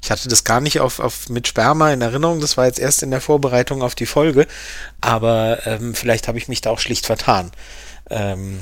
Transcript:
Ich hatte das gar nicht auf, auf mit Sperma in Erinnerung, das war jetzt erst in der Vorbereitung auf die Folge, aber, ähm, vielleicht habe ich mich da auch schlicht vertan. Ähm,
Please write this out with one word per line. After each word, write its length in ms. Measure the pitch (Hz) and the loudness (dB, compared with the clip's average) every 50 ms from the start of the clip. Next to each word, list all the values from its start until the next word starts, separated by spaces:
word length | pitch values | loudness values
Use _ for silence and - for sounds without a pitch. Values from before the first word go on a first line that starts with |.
| - | -6
Ich 80 | - | -4
hatte 180 | 110 - - 127 | -4 -4 -2 0
das 160 | 117 - - | 2 2 2
gar 160 | - 113 123 | 4 2 2
nicht 200 | 143 151 - 151 | 2 2 0 2
auf, 200 | 131 127 - - | 0 0 0 -2
auf 300 | 123 123 - - - - | -2 -4 -4 -4 -8 -6
mit 180 | 120 120 123 - | -6 -4 -4 -2
Sperma 420 | - 113 110 131 151 160 156 151 143 | 0 2 4 4 4 4 4 4 4
in 100 | 127 120 | 2 0
Erinnerung, 380 | 117 120 139 156 165 170 160 | 0 0 0 0 0 0 0
das 180 | 147 143 - 131 | 0 -2 2 2
war 80 | 127 | 2
jetzt 120 | 127 120 - | 2 2 0
erst 240 | 127 135 147 - 151 | 0 0 0 0 0
in 80 | 135 | 0
der 120 | 131 127 - | -2 -2 0
Vorbereitung 600 | - 151 143 139 131 123 123 127 - 139 135 127 | 2 2 2 2 2 2 2 2 0 -2 -2 -2
auf 120 | 123 - | -4 -4
die 100 | - 120 | -4 -4
Folge, 420 | - - 151 151 160 139 131 156 - - - - - - - - - - - | 0 2 2 4 4 6 4 4 4 2 -14 -14 -14 -12 -12 -12 -14 -10 -4
aber, 680 | - 117 113 110 113 113 117 110 113 113 117 - - | 0 0 2 2 4 4 4 4 2 2 0 -2 -2
ähm, 280 | 113 110 107 117 120 113 | -4 -4 -4 -4 -6 -6
vielleicht 340 | - - 120 113 110 - - | -4 0 0 0 0 0 -4
habe 80 | 117 | -4
ich 120 | 117 - - | -4 -4 -6
mich 120 | 120 - | -6 -4
da 100 | - - | -2 -2
auch 80 | 120 - | -2 -2
schlicht 260 | - - 117 - - | -2 -4 -4 -2 -2
vertan. 440 | - 113 - - - - 196 - - - - - - - - - - - - - - | -2 -2 0 2 2 2 2 2 -2 -8 -16 -18 -16 -18 -18 -18 -18 -18 -18 -12 -8
Ähm, 500 | - 110 101 101 95 92 98 98 98 95 | -6 -4 -4 -4 -4 -6 -6 -8 -10 -10